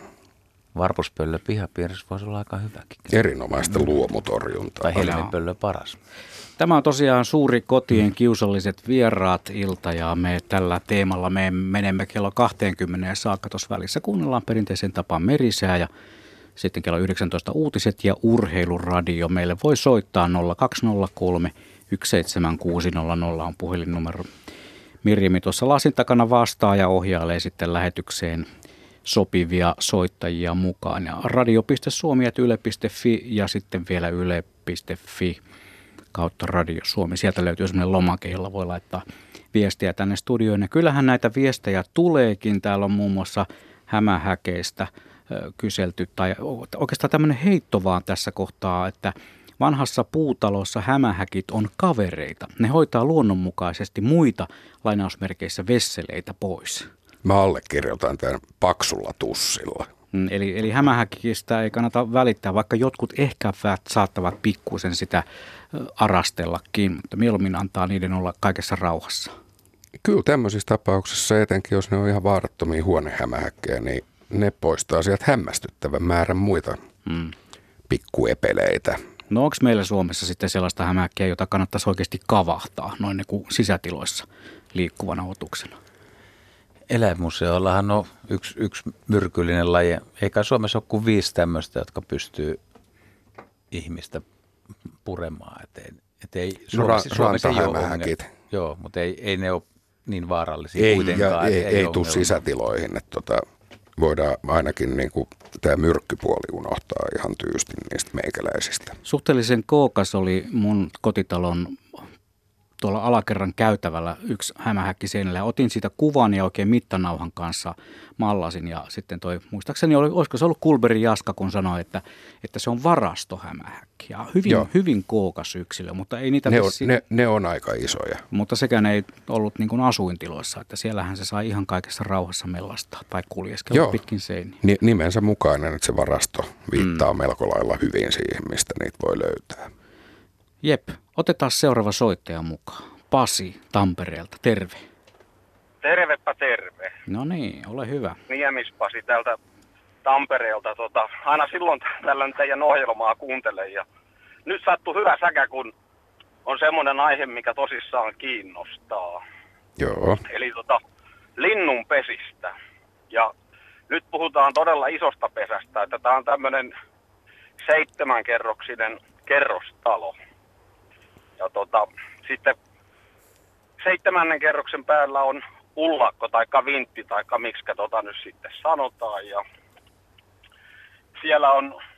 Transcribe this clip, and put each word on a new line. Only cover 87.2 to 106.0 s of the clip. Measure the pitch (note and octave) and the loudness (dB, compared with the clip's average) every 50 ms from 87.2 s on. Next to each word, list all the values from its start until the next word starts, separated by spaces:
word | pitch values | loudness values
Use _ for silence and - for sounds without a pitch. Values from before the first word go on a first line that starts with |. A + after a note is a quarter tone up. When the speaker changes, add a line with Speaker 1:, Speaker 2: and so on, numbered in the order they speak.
| F2 D#2+ - - F2+ F2 E2+ F2+ F#2 F#2+ F#2 G2 G2 G2+ | -2 -4 -2 0 0 2 2 2 4 4 4 2 2 2
Speaker 1:
on | G2+ G#2 F#2+ - - - - A2 | 2 0 0 -2 -8 -16 -8 -6
yksi, | - G2 - - - - | -6 -4 -6 -8 -6 -4
yksi | A2+ G2 - - - - - _ _ - | -4 -4 -4 -6 -10 -12 -12 _ _ 0
myrkyllinen | G2 G2+ F#2+ F2+ - - F2 E2+ F2 F2 E2+ F2 | 2 2 2 2 0 0 0 2 2 2 2 4
laji. | F2 F2 F2 F2 E2+ E2 - - - - | 4 4 4 4 2 -2 -6 -12 -8 -4
Eikä | G2+ G2 - A2 | -4 0 0 0
Suomessa | G#2 - C3+ A#2+ A2 G#2 - A2+ | 0 2 0 0 0 0 -2 -4
ole | - - | -4 -4
kuin | - G#2+ A2 | -4 0 2
viisi | A2+ A2 G2+ F2+ - - | 2 2 2 2 0 0
tämmöistä, | - F2 E2+ E2+ D#2+ D#2+ - - B1 | 0 0 0 0 -2 -4 -6 -6 -8
jotka | - - - - | -8 -8 -8 -12
pystyy | - - - C#2+ - - - - D2+ D2+ D#2 - _ _ - - _ _ _ _ _ _ _ _ _ _ _ - - _ _ _ _ _ | -8 -6 -8 -8 -8 -8 -8 -6 -6 -6 -6 -8 _ _ -20 -20 _ _ _ _ _ _ _ _ _ _ _ -20 -20 _ _ _ _ _
ihmistä | - F2 D#2+ E2+ E2+ D#2+ - - - D#2+ - _ _ _ _ _ _ _ _ - G2+ - - - - _ _ | -12 -12 -10 -10 -12 -14 -12 -12 -14 -14 -14 _ _ _ _ _ _ _ _ -20 -20 -20 -20 -20 -20 _ _
puremaan. | - F#2 F2+ E2+ D#2+ D#2 - - - - - - | -10 -8 -8 -8 -10 -10 -12 -16 -18 -20 -20 -20
Et | - _ - - | -20 _ -20 -20
ei, | - - - _ _ _ _ - | -20 -20 -20 _ _ _ _ -18
et | - - | -12 -8
ei, | F#2 F2+ F#2+ | -6 -6 -6
Speaker 2:
No | F#2+ - - - | -8 -10 -12 -6
Speaker 1:
Suomessa, | - A2+ A#2 A2 A2+ G#2+ F#2 - | -2 0 2 4 4 2 0 -2
Speaker 2:
ra-, | - | -2
Speaker 1:
Suomessa | - B2 G#2+ G2 - - - | 0 2 2 2 2 0 0
ei | - | 2
ole | G#2 E2+ | 2 0
Speaker 2:
rantahämähäkit. | E2 E2 D#2+ - - D#2 E2+ E2+ E2 E2 - | 0 0 -2 -2 -4 -4 -4 -4 -4 -4 -6
Speaker 1:
ongelma. | - - - _ _ _ | -8 -12 -20 _ _ _
Joo, | - G2 F2 D#2 D#2 F2 | -6 -4 -4 -6 -6 -10
mut | E2+ E2+ - | -14 -10 -6
ei, | F2+ F2 F2 F#2 - | -6 -4 -4 -6 -6
ei | - G#2 G2 | -4 -4 -4
ne | F#2 F#2+ F#2 | -2 -2 -2
ole | F#2 F2 - _ _ _ _ _ _ _ _ | -2 -4 -6 _ _ _ _ _ _ _ _
niin | - G2+ F2+ F2 F2 | -8 -6 -6 -4 -2
vaarallisia | F2+ E2+ E2 D#2 D2+ D2+ D2+ - - F#2+ A2 | -2 -2 -2 -2 -6 -8 -10 -6 0 2 4
Speaker 2:
Ei, | A2 G#2+ | 6 6
Speaker 1:
kuitenkaan. | F#2+ G2 F#2 F2 G2+ G2 F#2+ | 4 4 2 2 2 2 2
Speaker 2:
ja | F#2 E2 | 4 4
ei, | E2+ - - F2+ F2 | 2 2 2 2 2
Speaker 1:
Ei | G2+ G2+ | 2 2
Speaker 2:
ei | G2+ F#2+ | 2 2
Speaker 1:
ole | E2+ | 2
Speaker 2:
tuu | E2 F2+ | 0 0
Speaker 1:
ongelma. | F2 D#2+ D#2+ | -2 0 0
Speaker 2:
sisätiloihin. | F2+ F2+ - G2 D#2+ C#2+ D2 C#2+ B1 A1+ A#1 G#1+ - - - G1+ | 2 2 2 2 0 0 -2 -2 -2 -2 -2 -2 -2 -4 -4 -6
Et | - - _ | -8 -10 _
tota, | - - - - A1 - - - _ _ _ _ - - _ _ _ - | -10 -8 -4 -2 -2 -2 -2 -4 _ _ _ _ -20 -20 _ _ _ 0
voidaan | D#2+ D#2 D2+ D2+ D2+ D2 C2+ - - | 2 2 2 2 0 0 0 -2 -2
ainakin | C#2 D#2 E2 C#2 C#2+ D2 - - B1+ B1+ | 0 2 2 2 0 -2 -2 -2 -2 0
niinku | C2+ C2 - - - C2+ - - - - - - - | 0 -2 -2 -2 -4 -6 -6 -8 -18 -20 -20 -8 -2
tää | - D#2 C#2+ | 0 2 2
myrkkypuoli | - D#2 G#2 - - | 4 4 4 2 2